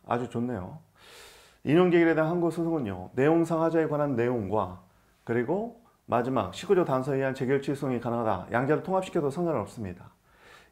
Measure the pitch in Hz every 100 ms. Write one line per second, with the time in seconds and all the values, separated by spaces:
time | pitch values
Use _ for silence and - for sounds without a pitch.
0 | - 120 123 117 120 110 90 156 - _
1 | - - - - - _ - 160 185 170
2 | 165 156 156 175 165 165 165 160 110 92
3 | 92 123 143 165 165 160 165 160 156 147
4 | 147 120 120 123 98 104 92 90 - _
5 | _ _ - 120 120 185 233 - _ _
6 | - 120 123 131 92 - - 185 151 131
7 | 131 135 135 127 127 139 139 139 143 123
8 | 120 117 110 95 90 113 135 151 170 190
9 | 185 180 143 139 170 139 98 - 98 90
10 | - _ _ _ - - _